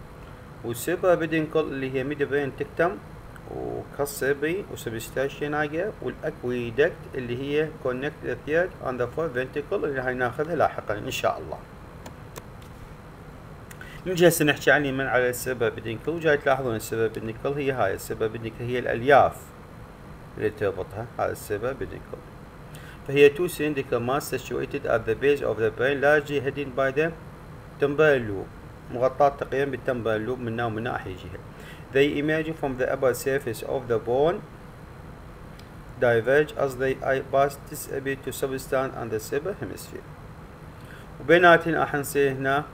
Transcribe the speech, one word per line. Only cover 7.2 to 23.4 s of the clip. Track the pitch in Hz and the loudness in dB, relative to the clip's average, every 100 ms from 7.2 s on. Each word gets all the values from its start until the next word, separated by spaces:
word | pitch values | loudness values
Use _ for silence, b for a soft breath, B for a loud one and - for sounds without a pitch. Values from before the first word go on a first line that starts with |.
| 120 123 | -4 -4
هي | 139 147 156 - | 0 0 0 -2
connect | 127 127 147 - 165 | -4 -2 -4 -6 -6
the | 120 - | -6 0
third | 160 185 - 131 | 0 0 -2 -4
and | 123 | -2
the | 120 156 | -2 -2
fourth | 160 123 | -2 -2
ventricle | 131 151 143 202 | -4 -6 -4 -2
اللي | 151 135 | -2 -2
هاي | 127 | -2
ناخذها | 127 123 117 156 | 0 0 0 -2
لاحقا | 160 104 - - 104 | 2 2 0 -4 -6
إن | 120 | -4
شاء | - 110 - | 0 0 0
الله. | 80 85 - - - - - - - - - - - - - - - - - - - - - - B B 175 | -6 -10 -12 -16 -16 -16 -16 -16 -14 -14 -14 -16 -16 -16 -16 -16 -18 -18 -16 -16 -16 -16 -16 -16 B B -4
نجي | 180 175 | 8 8
هسه | - | 8
نحكي | 147 143 156 | 4 4 6
عن | 139 | 6
اليمين | 143 131 131 | 4 0 2
على | 123 123 | 4 2
السيربر | 123 127 120 113 | 0 -4 0 0
بيدينكل، | 110 117 110 - | 0 -6 -4 -4
وجاي | 165 156 143 | 0 4 4
تلاحظون | 143 131 131 110 | 4 2 2 -2
السيربر | - 113 110 | -2 0 0
بيدينكل | 104 110 110 135 | 0 -6 -4 -4
هي | 143 135 | 0 0
هاي، | 127 98 | 2 0
السيربر | 98 - 113 110 | 0 -4 -2 -2
بيدينكل | 117 113 - | -2 -8 -6
هي | 120 123 | -4 -2
الألياف | - 120 127 135 92 - - - - - - - - - - - | 0 0 8 8 8 2 -12 -18 -18 -18 -18 -18 -18 -16 -14 -4
اللي | 107 | -2
تربطها، | - 101 90 - 107 117 - | 0 -2 -2 -6 -8 -8 -2
هذا | 95 | -2
السيربر | 92 - 104 120 | -2 -4 -4 -4
بيدينكل. | 135 90 90 - - - - - - - B B B - | -4 -8 -10 -12 -14 -14 -18 -18 -18 -16 B B B 0
فهي | 139 143 | 8 8
two | 143 | 8